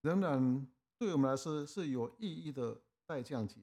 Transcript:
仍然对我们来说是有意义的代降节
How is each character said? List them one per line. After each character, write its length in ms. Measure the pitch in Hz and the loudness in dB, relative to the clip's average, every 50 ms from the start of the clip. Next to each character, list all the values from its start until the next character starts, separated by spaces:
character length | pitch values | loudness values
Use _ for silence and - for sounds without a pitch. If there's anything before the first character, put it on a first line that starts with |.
仍 200 | - 151 175 196 | 0 2 2 2
然 460 | 190 170 143 131 131 127 127 135 139 - _ _ _ _ _ _ | 2 2 4 4 4 4 2 2 -2 -6 _ _ _ _ _ _
对 140 | 247 202 | -2 2
我 60 | 170 143 | 4 4
们 120 | 135 135 | 4 4
来 60 | 135 | 4
说 280 | 135 - 165 151 151 147 | 0 0 -2 -4 -4 -4
是 220 | 147 - 208 180 147 | -6 -6 -6 -4 -2
有 280 | 131 127 117 117 - _ | -2 -2 -2 -4 -6 _
意 160 | 220 196 160 | -6 -6 -6
义 160 | 156 165 151 | -6 -8 -8
的 300 | 139 135 123 113 113 - _ _ _ _ _ | -6 -4 -4 -4 -6 -8 _ _ _ _ _
代 180 | - 165 135 | -6 -6 -6
降 240 | 120 - 143 123 110 | -4 -2 -2 -2 -2
节 140 | 98 - - | -2 -4 -10